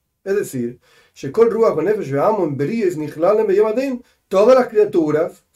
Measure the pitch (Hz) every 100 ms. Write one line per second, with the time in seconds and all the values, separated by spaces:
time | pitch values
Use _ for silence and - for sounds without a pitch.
0 | _ _ 196 202 - 131 120 127 _ _
1 | _ - 139 214 233 220 214 151 170 214
2 | 143 139 180 214 165 131 - 233 190 151
3 | 147 151 175 214 208 190 220 220 277 247
4 | - _ _ 190 220 254 247 214 202 175
5 | 151 147 180 - _